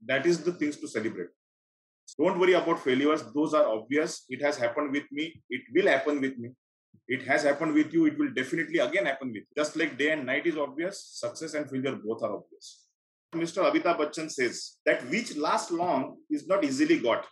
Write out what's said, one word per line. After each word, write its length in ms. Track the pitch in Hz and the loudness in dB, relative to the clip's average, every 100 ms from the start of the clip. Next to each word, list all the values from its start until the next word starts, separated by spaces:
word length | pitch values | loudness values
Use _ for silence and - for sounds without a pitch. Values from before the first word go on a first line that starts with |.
That 220 | 110 135 165 | -2 0 2
is 180 | 165 | 2
the 80 | 165 | 0
things 240 | 175 147 - | -2 -2 -4
to 120 | 147 | -6
celebrate. 400 | 117 107 92 87 _ _ _ _ _ _ _ - - | -4 -4 -6 -10 _ _ _ _ _ _ _ -12 0
Don't 200 | 170 180 | 0 4
worry 140 | 180 | 6
about 300 | 175 165 160 | 6 4 0
failures. 380 | 135 131 143 156 113 | 2 2 4 2 0
Those 200 | 135 156 | -2 2
are 120 | 151 139 | 4 4
obvious. 580 | 107 113 143 170 - - | 2 0 0 0 -4 -10
It 140 | 131 | -4
has 160 | 143 135 | -2 0
happened 340 | 120 151 143 | 0 0 -2
with 120 | 139 - | -2 -4
me. 320 | 143 160 - - | -6 -6 -8 -10
It 140 | 131 - | -10 -2
will 160 | 143 190 | 2 4
happen 300 | 135 151 147 | 4 2 0
with 160 | 135 135 | 0 -4
me. 120 | 117 - _ _ _ _ - | -10 -14 _ _ _ _ -6
It 140 | 127 127 | -4 0
has 180 | 151 | 2
happened 300 | 143 139 160 | 2 2 2
with 180 | 151 147 | 2 2
you. 140 | 165 156 | 4 2
It 120 | 139 | 2
will 140 | 143 | -2
definitely 440 | 113 - 160 151 160 | 0 -2 -2 -2 0
again 280 | 151 180 165 | 0 0 0
happen 220 | 135 131 | -2 -6
with 80 | 104 | -10
you. 100 | - 143 | -8 -2
Just 200 | 151 156 | -2 0
like 200 | 156 127 | -2 0
day 140 | 147 | 0
and 140 | 156 123 | 0 0
night 200 | 139 170 | -2 0
is 120 | 156 | 0
obvious, 520 | 139 135 180 - - | -2 -4 -6 -6 -14
success 400 | - - - 160 | -8 -8 -6 -8
and 140 | 151 143 | -6 -4
failure 280 | 135 135 110 | -4 -2 -4
both 180 | 104 113 | -4 -4
are 140 | 110 92 | -4 -6
obvious. 500 | - - - - _ _ _ _ _ | -10 -20 -20 -20 _ _ _ _ _
Mister 280 | 165 170 196 | -6 -4 0
Amitabh 360 | 156 156 170 165 | 2 4 2 0
Bachchan 320 | 151 160 156 | 0 -4 -8
says 460 | - 120 - - - | -2 -2 -2 -12 -4
that 240 | 151 160 123 | 0 0 0
which 280 | 190 226 147 | -4 -4 -4
lasts 340 | 160 220 - | 0 0 -2
long 460 | 170 180 - - - - | -2 0 0 -2 -8 -6
is 180 | 151 - | -6 0
not 180 | 147 | 0
easily 340 | 143 135 156 156 | 2 2 4 4
got. 280 | 117 104 - | 2 0 -2